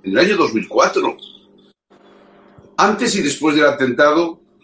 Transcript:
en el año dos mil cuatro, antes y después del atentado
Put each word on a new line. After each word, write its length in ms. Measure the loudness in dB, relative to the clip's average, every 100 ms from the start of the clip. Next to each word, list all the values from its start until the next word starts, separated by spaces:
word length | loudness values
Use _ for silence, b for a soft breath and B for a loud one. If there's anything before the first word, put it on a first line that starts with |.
en 80 | -4
el 60 | 0
año 180 | 0 0
dos 180 | -2
mil 140 | -2 -2
cuatro, 480 | 0 0 0 -4 -6 -18 -20 _ _ _ _ _ _ _ -20 _ -20 -20 -20 -10 0
antes 400 | 0 0 -2 -2
y 60 |
después 340 | -4 -2 0 2
del 80 |
atentado 800 | 2 2 -2 2 2 2 -2 -8 _ _